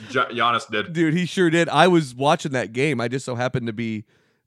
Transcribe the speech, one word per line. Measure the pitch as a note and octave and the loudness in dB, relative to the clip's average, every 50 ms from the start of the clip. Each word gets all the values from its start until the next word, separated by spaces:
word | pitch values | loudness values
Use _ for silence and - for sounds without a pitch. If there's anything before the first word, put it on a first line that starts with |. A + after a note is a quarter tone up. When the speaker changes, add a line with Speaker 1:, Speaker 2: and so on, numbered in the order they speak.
| A2 G#2 | -16 -4
Speaker 1:
Gi-, | B2 C3 | -2 -2
Giannis | A#2+ - A#2 A#2 A#2 A#2+ A#2 A2+ - - | -2 -2 -2 0 0 2 2 0 -2 -4
did. | G#2+ G#2 G2+ F#3 | -4 -4 -4 -4
Speaker 2:
Dude, | D#3+ E3+ E3 D#3 D3+ | -2 0 2 2 2
he | F3+ F3+ | 0 0
sure | - - F#3+ F3+ E3 | -2 0 2 2 4
did. | D#3 E3+ E3+ C3+ | 4 2 2 2
I | A2+ C#3+ E3 F#3 | 4 4 6 6
was | F3+ E3 D3+ B2+ A#2+ | 6 4 2 0 -6
watching | B2 C3+ C#3+ E3 E3 - D#3 | 0 2 2 2 2 0 -4
that | C3 B2+ G#2 F#2+ A2+ | -4 -2 -4 -4 -2
game. | A#2+ C#3 D#3+ C#3 A#2 | -2 0 0 0 -2
I | A#2 A#2 | -2 -4
just | B2+ C#3 - | -4 -6 -6
so | - B2 | -6 -6
happened | A#2 B2 C3 - C3 A#2 A#2 | -4 -4 -4 -4 -4 -4 -4
to | |
be | A2 A2+ A#2 A2+ A2 G#2+ G#2 - _ _ _ _ _ _ _ | -6 -4 -4 -4 -4 -6 -8 -12 _ _ _ _ _ _ _